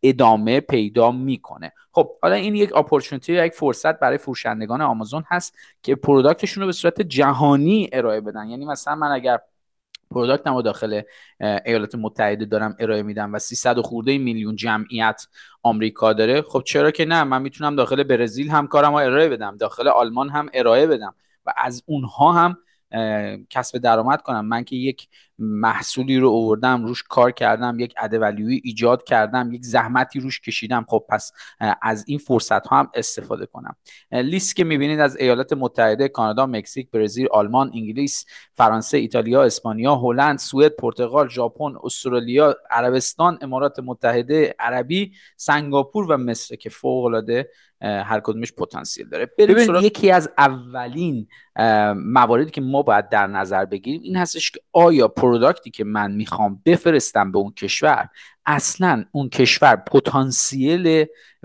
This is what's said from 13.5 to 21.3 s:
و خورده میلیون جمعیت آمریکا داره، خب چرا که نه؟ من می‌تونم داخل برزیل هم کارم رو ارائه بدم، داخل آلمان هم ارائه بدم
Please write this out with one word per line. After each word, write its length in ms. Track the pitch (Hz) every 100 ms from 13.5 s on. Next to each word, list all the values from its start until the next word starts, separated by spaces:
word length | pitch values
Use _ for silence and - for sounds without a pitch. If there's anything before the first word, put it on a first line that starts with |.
| 120 127 120
و 40 |
خورده 360 | 117 117 120 139
میلیون 380 | 127 113 107 107
جمعیت 720 | 117 107 107 117 110 107 - - - _
آمریکا 500 | 117 110 110 - 110
داره، 280 | 107 110 139
خب 220 | 151 139 -
چرا 260 | 151 147
که 140 | 151 160
نه؟ 180 | 165
من 180 | 143 131
می‌تونم 340 | 135 - 151 143
داخل 280 | 123 135
برزیل 460 | 139 123 117 113 147
هم 180 | 151 143
کارم 240 | 147 147
رو 60 | 147
ارائه 320 | 135 135 160
بدم، 280 | 120 104 101
داخل 300 | 107 - 131
آلمان 420 | - 117 120 139
هم 200 | 147 147
ارائه 340 | 131 120 117 160
بدم 280 | 131 104 - _